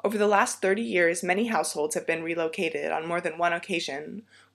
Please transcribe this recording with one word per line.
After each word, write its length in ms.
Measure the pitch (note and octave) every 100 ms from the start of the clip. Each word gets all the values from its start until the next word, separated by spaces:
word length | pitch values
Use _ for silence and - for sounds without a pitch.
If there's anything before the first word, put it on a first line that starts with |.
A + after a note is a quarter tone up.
over 140 | G3+ G#3+
the 80 | G#3
last 340 | G3+ B3 -
thirty 220 | F#3+ G3
years, 400 | A#3 F#3 E3+ F3
many 280 | F3+ F#3 A#3
households 440 | F#3+ E3 D#3+ D3+
have 140 | E3+ E3
been 160 | E3
relocated 680 | E3 E3+ D#3+ D#3+ E3 D3 D#3
on 160 | D#3 E3
more 140 | E3+
than 160 | E3+ D#3+
one 160 | F3
occasion 720 | E3+ - E3+ E3 C#3 D3+ G3 - - _